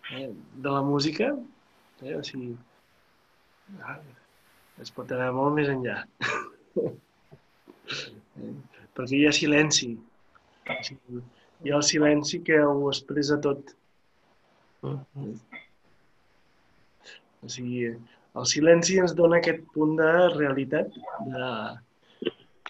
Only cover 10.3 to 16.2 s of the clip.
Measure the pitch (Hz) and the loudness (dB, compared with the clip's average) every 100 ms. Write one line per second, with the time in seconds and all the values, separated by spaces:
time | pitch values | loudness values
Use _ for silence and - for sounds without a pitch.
10.3 | _ _ _ - - - 135 _ 123 123 | _ _ _ -12 -10 -10 -14 _ -14 -14
11.3 | _ _ _ 143 143 147 160 151 147 147 | _ _ _ -2 0 2 4 6 4 2
12.3 | 175 170 156 147 143 143 - - 147 139 | -6 2 4 4 2 0 -2 -4 -4 0
13.3 | 147 147 143 - _ _ _ _ _ _ | 0 0 -2 -6 _ _ _ _ _ _
14.3 | _ _ _ _ _ 135 139 135 139 143 | _ _ _ _ _ -10 -10 -12 -14 -12
15.3 | 214 _ - - _ _ _ _ _ | -14 _ -20 -20 _ _ _ _ _